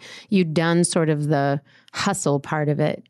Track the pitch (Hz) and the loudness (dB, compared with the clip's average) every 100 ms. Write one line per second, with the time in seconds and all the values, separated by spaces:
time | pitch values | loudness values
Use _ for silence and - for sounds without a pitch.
0 | - - - 202 170 151 165 170 175 185 | -10 -20 -2 0 2 2 2 2 2 2
1 | 160 151 147 151 139 143 - _ _ - | 0 0 0 2 2 -2 -6 _ _ -6
2 | - 196 151 143 - 156 147 147 151 - | -4 -2 0 -2 -2 -2 0 0 -2 -4
3 | - | -10